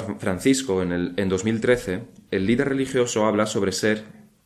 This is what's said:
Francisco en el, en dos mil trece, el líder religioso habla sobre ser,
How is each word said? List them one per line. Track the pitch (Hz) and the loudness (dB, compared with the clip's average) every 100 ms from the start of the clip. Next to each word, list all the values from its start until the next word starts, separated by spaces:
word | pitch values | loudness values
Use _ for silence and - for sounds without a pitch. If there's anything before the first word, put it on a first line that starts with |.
| 110 - | -2 -4
Francisco | 104 90 131 135 - 92 | -4 0 2 2 2 0
en | 90 | 0
el, | 87 90 - | 0 -2 -2
en | 95 | 0
dos | 92 | 0
mil | 107 113 | 0 0
trece, | 113 123 - 92 120 - - | 2 2 0 -6 -8 -18 -6
el | 98 95 | -2 2
líder | 120 139 | 2 2
religioso | 135 131 131 120 110 107 | -2 -2 0 0 2 2
habla | 104 107 | 2 0
sobre | 117 95 | 0 -2
ser, | 92 110 107 - - - _ | 0 0 0 -4 -20 -20 _